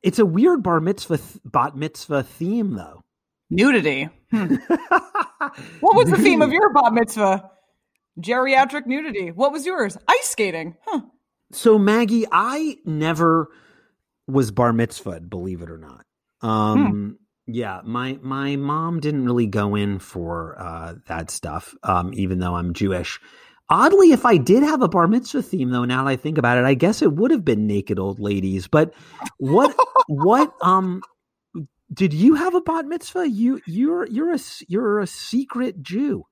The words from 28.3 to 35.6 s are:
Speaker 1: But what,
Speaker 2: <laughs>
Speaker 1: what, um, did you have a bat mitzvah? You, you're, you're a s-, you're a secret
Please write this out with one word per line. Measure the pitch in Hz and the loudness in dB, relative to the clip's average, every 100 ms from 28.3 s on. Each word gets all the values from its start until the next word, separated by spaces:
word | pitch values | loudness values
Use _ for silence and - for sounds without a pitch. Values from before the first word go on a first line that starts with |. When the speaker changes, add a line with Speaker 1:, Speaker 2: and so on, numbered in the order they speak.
| 101 95 95 - | -2 -2 -4 0
Speaker 1:
But | 151 160 - - - - _ | 2 2 -4 -20 -18 -18 _
what, | 135 175 285 - - | 0 2 2 2 2
Speaker 2:
<laughs> | 571 - | 2 0
Speaker 1:
what, | 143 170 240 302 - | 0 2 4 2 0
um, | 180 190 190 180 - _ _ _ _ 170 151 _ _ | 0 2 0 -6 -12 _ _ _ _ -16 -16 _ _
did | 135 190 | -2 0
you | 147 226 | 4 4
have | 302 349 | 4 2
a | 359 | -2
bat | 349 330 | -2 -4
mitzvah? | 285 330 - 359 339 | -4 -10 -8 -4 -4
You, | 208 240 269 - | 0 -2 -2 -6
you're, | 170 277 349 - | -2 -2 -2 -4
you're | 220 330 | -4 -2
a | |
s-, | 330 - - - | -4 -6 -18 -6
you're | 180 233 208 | -4 -2 -2
a | 190 | -4
secret | - - 233 269 240 | -10 -6 -4 -4 -6